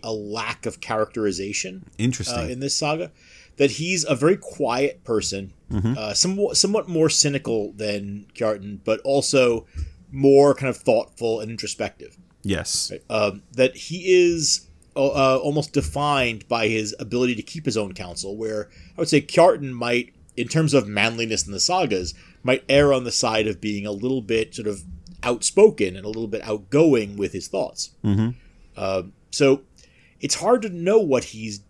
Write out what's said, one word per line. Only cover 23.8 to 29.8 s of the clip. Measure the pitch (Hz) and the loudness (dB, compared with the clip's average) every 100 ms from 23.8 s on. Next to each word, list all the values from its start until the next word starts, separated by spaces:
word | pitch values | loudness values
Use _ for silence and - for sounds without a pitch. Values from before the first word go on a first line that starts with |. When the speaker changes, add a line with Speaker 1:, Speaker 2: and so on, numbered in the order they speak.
Speaker 1:
a | 104 | -6
little | 98 123 135 | -6 -4 -4
bit | 104 113 110 | -2 -2 -2
sort | - 107 | -6 -6
of | 98 - - - - | -6 -10 -18 -18 -8
outspoken | 123 120 - - 214 151 95 92 | -4 -2 0 6 6 6 -2 -4
and | 104 | -8
a | |
little | 110 113 | -6 -6
bit | 104 110 | -6 -6
outgoing | 107 92 135 165 123 101 101 | -6 0 4 6 4 2 -2
with | 95 | -4
his | 95 - | -4 -6
thoughts. | 98 80 - - _ | -4 -4 -6 -14 _
Speaker 2:
Mm-hmm. | 107 101 113 123 - _ - | 0 0 0 -4 -14 _ -20
Speaker 1:
Uh, | - 98 95 90 - _ | -8 -4 -4 -6 -12 _
so | - 139 139 - _ | 2 4 4 0 _